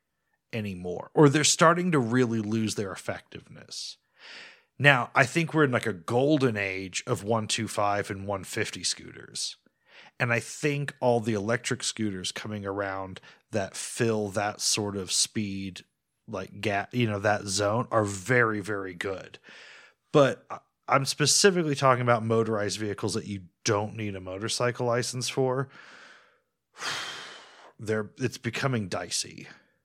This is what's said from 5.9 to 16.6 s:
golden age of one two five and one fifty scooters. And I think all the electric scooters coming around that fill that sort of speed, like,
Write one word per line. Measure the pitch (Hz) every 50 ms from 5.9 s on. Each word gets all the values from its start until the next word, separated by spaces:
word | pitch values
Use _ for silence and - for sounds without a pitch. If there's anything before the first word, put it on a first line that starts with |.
| 98
golden | 87 82 - 117 123 135 147 156 143 135 123 110
age | 101 101 95 95 95 98 92 87 - -
of | - 120 87 98
one | 104 117 110 107
two | 101 - - 110 98
five | - - 104 101 101 101 98 -
and | 104 98 98
one | 101 101 95 87
fifty | - - 113 104 - - 95 85
scooters. | - - - 80 - - 67 - - - - - - - - _ _ _ _ _ _ - - - - _ -
And | 131 120 117
I | 117
think | - - - - - 151 143 143 143 135 - -
all | - 123 120 117
the | 107 117 110
electric | 101 98 107 120 120 120 - 127 - -
scooters | - - - 110 104 95 92 87 -
coming | - - - 110 107 104 98
around | 98 98 101 101 98 95 98 95 95 95 - - - - _ _ _ -
that | 107 95 - -
fill | - - - - - 120 117 110 107 107 101
that | 92 110 101 107 - -
sort | - - - 113 104 101 98
of | 98 92 87
speed, | - - - - - 113 107 101 98 98 98 95 90 - - _ _ _ _ _ _ _ _ -
like, | 104 92 95 - - 101